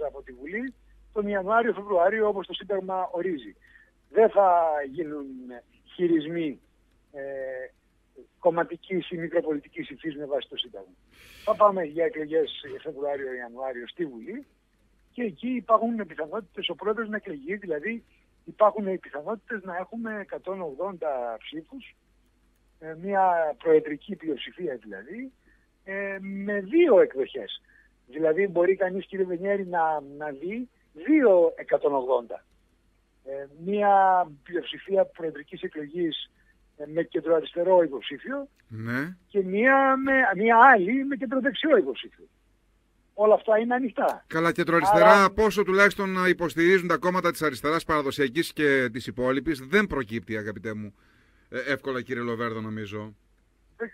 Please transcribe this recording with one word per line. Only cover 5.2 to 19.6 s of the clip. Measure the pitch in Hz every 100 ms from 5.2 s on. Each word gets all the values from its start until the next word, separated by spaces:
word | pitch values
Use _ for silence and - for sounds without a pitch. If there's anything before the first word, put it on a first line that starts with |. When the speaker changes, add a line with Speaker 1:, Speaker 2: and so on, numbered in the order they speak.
| 135 131 123 120 - _ _
Speaker 1:
χειρισμοί, | - 175 165 147 170 156 117 _ _ _ _ _
ε, | 143 139 135 131 127 131 _ _ _ _ - - _
κομματικής | 175 165 165 170 - 185 -
ή | 170
μικροπολιτικής | 165 170 156 147 - - 135
υφής | 131 160 143
με | 143
βάση | 139 -
το | -
Σύνταγμα. | 123 101 92 _ _ _ - -
Θα | 202
πάμε | 214 208 190
για | 151 160
εκλογές | 160 156 151 160 139 - - 127
Φεβρουάριο-Ιανουάριο | 151 139 143 139 131 127 120 120 131 123 117
στη | - 156
Βουλή | 117 127 247 - _ _ _ _ _ _
και | -
εκεί | 226 156 240
υπάρχουν | 254 - 220 226 226 185
πιθανότητες | 156 156 202 190 - 175
ο |
πρόεδρος | 165 196 220 214
να | 214
εκλεγεί, | 196 147 269 202
δηλαδή | 190 151 185 233 _ _ _ _
υπάρχουν | - - 208 214 190
οι | 185
πιθανότητες | - 143 156 220 - 220